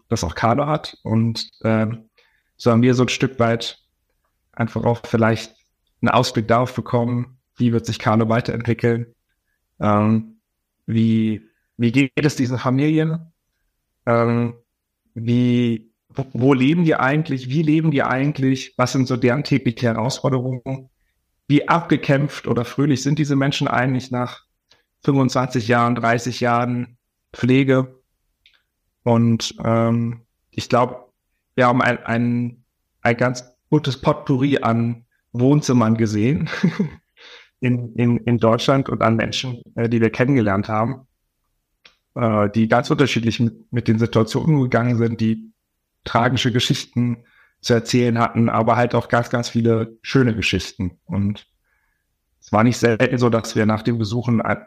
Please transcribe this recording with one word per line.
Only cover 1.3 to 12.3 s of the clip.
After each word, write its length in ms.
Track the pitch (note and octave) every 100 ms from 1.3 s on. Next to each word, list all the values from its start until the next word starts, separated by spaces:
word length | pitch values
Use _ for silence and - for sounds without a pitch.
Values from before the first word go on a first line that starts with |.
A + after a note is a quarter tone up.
| A2+ - _ A2+
ähm, 440 | A2 A2 A#2+ - _ _ _ _ _
so 160 | B2
haben 100 | A#2
wir 120 | B2
so 100 | B2
ein 60 | B2
Stück 280 | - C3+ -
weit 400 | A#2 A2+ - - _ _ _ _ _ _ _
einfach 320 | - A#2 A2+ A#2
auch 160 | A#2 -
vielleicht 500 | A2+ A2 A2 - _ _ _ _ _
einen 80 | A#2
Ausblick 380 | A2+ B2+ - G#2+
darauf 260 | A#2 B2+
bekommen, 640 | - - A#2+ A#2+ A#2+ B2 _ _ -
wie 160 | B2
wird 120 | A2+ A2+
sich 140 | G#2+
Carlo 300 | B2+ A2 A2+
weiterentwickeln, 800 | A2+ - A#2 A#2 A#2 A#2+ A#2 A#2 _ _ _ _ _ _ -
ähm, 580 | G#2 G#2 G#2+ A2 A2 - _ _ _ _ -
wie, 600 | A2+ A2+ A2 A2 G#2+ - _ _ -
wie 140 | A#2+
geht 200 | B2+ C#3 -
es 200 | C#3+